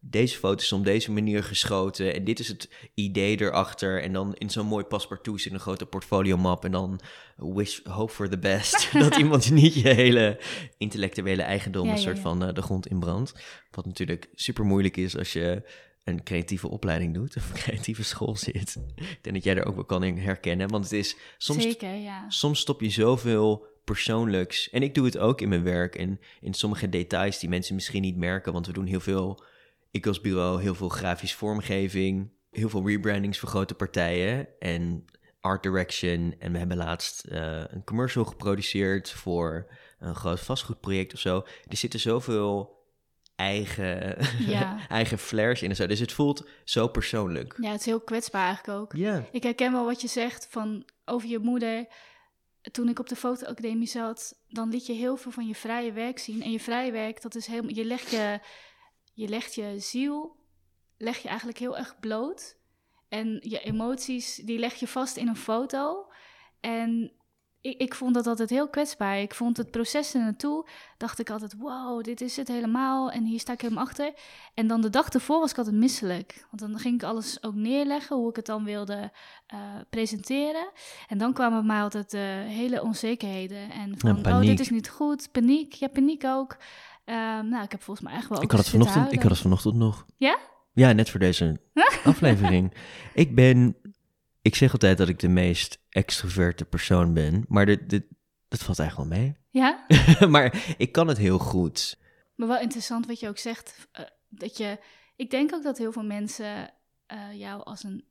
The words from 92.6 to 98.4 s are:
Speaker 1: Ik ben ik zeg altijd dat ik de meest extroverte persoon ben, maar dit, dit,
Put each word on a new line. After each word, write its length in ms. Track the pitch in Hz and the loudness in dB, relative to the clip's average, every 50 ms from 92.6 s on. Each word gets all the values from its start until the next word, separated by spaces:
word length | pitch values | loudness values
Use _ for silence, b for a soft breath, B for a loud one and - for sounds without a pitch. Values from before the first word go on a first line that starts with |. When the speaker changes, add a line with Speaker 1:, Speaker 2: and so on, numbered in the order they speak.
| 92 92 - B B B B B B B B | 4 2 -2 B B B B B B B B
Speaker 1:
Ik 200 | - - 139 120 | 4 4 6 8
ben 420 | 120 127 131 127 123 123 123 - _ _ - - _ _ _ _ _ _ _ _ _ _ | 8 8 10 10 10 8 6 4 _ _ -20 -20 _ _ _ _ _ _ _ _ _ _
ik 120 | 110 - | 4 6
zeg 180 | - 135 131 - | 8 6 6 6
altijd 260 | 113 - 95 95 87 | 6 6 6 8 8
dat 100 | 95 85 | 6 2
ik 100 | 90 - | 2 2
de 100 | - 90 | 4 4
meest 500 | 90 90 90 90 87 - - - - - _ _ | 6 6 6 4 2 0 -2 -4 -6 -14 _ _
extroverte 760 | - 95 98 - - - - 90 90 95 90 87 85 - 85 | 0 0 0 0 -2 -4 -4 -2 2 4 4 4 2 0 -6
persoon 480 | - - 85 - - 98 87 87 85 82 | -4 -4 -4 2 4 6 6 6 6 4
ben, 320 | 82 78 76 80 98 113 - | 4 4 4 2 0 0 2
maar 180 | - 101 101 | 4 4 6
dit, 240 | 101 104 - - - | 6 6 4 2 0
dit, 140 | 101 101 - _ - _ _ _ _ _ | -2 -2 -2 _ -18 _ _ _ _ _